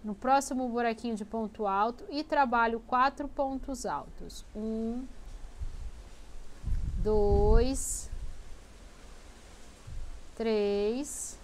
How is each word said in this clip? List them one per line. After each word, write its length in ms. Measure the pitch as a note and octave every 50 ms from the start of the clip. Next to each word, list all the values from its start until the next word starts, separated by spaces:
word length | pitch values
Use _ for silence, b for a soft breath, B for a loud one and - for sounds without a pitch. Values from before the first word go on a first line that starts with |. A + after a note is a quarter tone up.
| -
no 120 | G#3+ G#3
próximo 520 | - - B3 C4+ C#4 C4+ - C#4+ B3+ B3+
buraquinho 480 | B3 A#3+ A#3+ A#3+ A#3 A3 A3+ - A#3+ A3+
de 80 | G3+ G#3+
ponto 440 | - - A3+ A3 G3+ A3 - G#3+
alto 360 | G3 F#3+ G3 G#3 A#3 A#3 - - -
e 140 | C#4+ C#4+ D4+
trabalho 560 | - D#4 D4 C#4 A#3+ A#3+ A#3 A#3 A3+ A3+ A3+ -
quatro 400 | - B3+ B3 B3+ C#4 C#4 - C#4+
pontos 580 | C4+ - - C#4 C4+ C4+ C4 - - C4+ A#3+ -
altos. 580 | G3 D3+ C#3+ - D#3+ - - E3+ E3+ - - - - -
Um, 500 | G#3+ G#3+ A3 A3 A3 A3+ A3+ A#3 B3 C4 B3+ - - - - - - - - - - - - - - - - - - - - - - - - - - - - - - - - - - - - -
dois, 1120 | - F3+ G#3 G#3+ G#3+ G#3 G#3 F#3+ G3 G3+ A#3 A#3 A3+ A#3 C4 C4+ - - - - - - - - - - - - - - - - - - - - - - - - - - - - - - - - - - - - - - - - - - - - - - - - - - - -
três. 1000 | - A3+ A3+ A3 G#3+ G3+ G3+ G3+ G3+ G#3 G#3 A#3 C4 D4 C#4+ - - - - - -